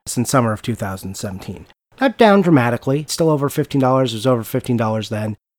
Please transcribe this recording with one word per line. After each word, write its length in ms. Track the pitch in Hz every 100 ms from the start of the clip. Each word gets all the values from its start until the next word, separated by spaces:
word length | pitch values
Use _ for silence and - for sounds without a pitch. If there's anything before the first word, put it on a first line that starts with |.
| -
since 240 | 123 117
summer 240 | 135 117
of 80 | 104
two 140 | - 110
thousand 420 | 101 92 95 95
seventeen. 480 | 104 92 - 92 - _ _ -
Not 180 | 269 -
down 220 | 220 202
dramatically. 640 | 180 143 120 117 135 143
It's 100 | 147
still 180 | - 160
over 200 | 147 143
fifteen 320 | - 131 139
dollars. 320 | 131 131 131
It 40 | 113
was 100 | 127
over 160 | 123
fifteen 340 | 107 127 - 117
dollars 320 | 113 110 104
then. 260 | 107 107 107 _